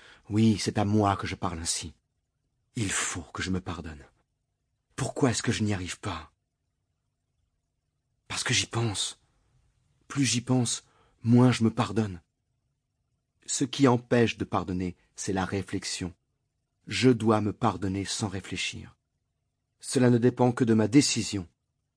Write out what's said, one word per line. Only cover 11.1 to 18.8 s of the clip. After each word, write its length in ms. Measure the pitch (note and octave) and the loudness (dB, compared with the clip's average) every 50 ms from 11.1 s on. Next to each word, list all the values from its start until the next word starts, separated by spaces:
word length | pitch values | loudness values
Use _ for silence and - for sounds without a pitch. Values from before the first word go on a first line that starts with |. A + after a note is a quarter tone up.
| _ _ | _ _
moins 300 | - A2+ A#2+ A#2+ B2+ B2+ | 2 6 6 8 8 6
je 120 | B2 - A2+ | 6 4 2
me 60 | A2 | 0
pardonne. 520 | A2 - A2+ G2 F#2+ G#2+ A2 G2+ F2+ E2+ _ _ _ _ _ _ _ _ _ _ _ _ _ _ _ _ _ _ _ _ _ _ _ _ _ | 2 0 -4 -2 -2 -4 -4 -4 -6 -14 _ _ _ _ _ _ _ _ _ _ _ _ _ _ _ _ _ _ _ _ _ _ _ _ _
Ce 200 | - - - C#3+ | -8 -4 -4 -4
qui 220 | B2+ - - C#3 | -4 2 4 6
empêche 500 | B2+ B2 A#2 B2 _ B2+ A#2+ A#2 G#2+ - | 6 6 4 0 _ 2 2 2 2 0
de 80 | - F#2+ | -6 -8
pardonner, 500 | - - G2 F2 F2+ F#2 F2+ F#2 F2+ F2 _ _ _ _ | -4 -4 -4 -4 -4 -6 -4 -6 -6 -8 _ _ _ _
c'est 180 | - - - F#2+ | -10 -8 -4 -2
la 120 | F#2+ F#2 | -2 -2
réflexion. 680 | F2 - G2 F2+ - - F#2+ - - - - F#2 F2 - _ _ _ _ _ _ _ _ _ _ _ _ _ _ | -2 -4 -6 -6 -6 -8 -8 -6 -8 -8 -8 -8 -10 -12 _ _ _ _ _ _ _ _ _ _ _ _ _ _
Je 220 | - G#2+ F#2+ A2 C3 | -8 -4 2 4 4
dois 320 | B2+ G#2+ A2 A2 A2 G#2+ | 4 4 4 2 2 2
me 120 | G#2 G#2 F#2 | 0 -4 -4
pardonner 520 | - - A2 F#2 F2 F#2+ F#2+ F#2+ G2 F#2+ | -2 -2 -2 -2 -2 -4 -4 -4 -4 -4
sans 240 | - - - A2+ G2 | -6 -6 -6 -6 -6
réfléchir. 680 | F2+ G2 - - F#2+ F2+ - - - F#2 | -6 -8 -10 -8 -8 -8 -8 -8 -8 -12